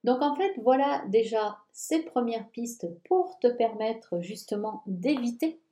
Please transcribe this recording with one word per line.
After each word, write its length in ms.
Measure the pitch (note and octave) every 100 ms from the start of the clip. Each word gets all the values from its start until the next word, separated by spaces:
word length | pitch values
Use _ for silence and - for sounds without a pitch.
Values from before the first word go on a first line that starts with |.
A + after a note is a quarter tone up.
Donc 180 | A#3+ B3
en 120 | D4
fait, 180 | C#4+ G4 E4
voilà 420 | A3+ C4 C#4+ C#4 -
déjà 500 | G#3+ A3+ A3+ G#3 G#3 _
ces 300 | - - D#4+
premières 460 | D#4+ B3 A#3 A3+ -
pistes 400 | - A#3 - E3 -
pour 340 | - F#4 F4+ -
te 80 | B3
permettre 760 | A#3+ A3+ G#3+ A3 A3+ - F3
justement 600 | F3 G#3+ - G#3 G#3+ G#3+ -
d'éviter 760 | F3+ A3+ C#4+ A#3+ A#3+ D#4+ D#4+ _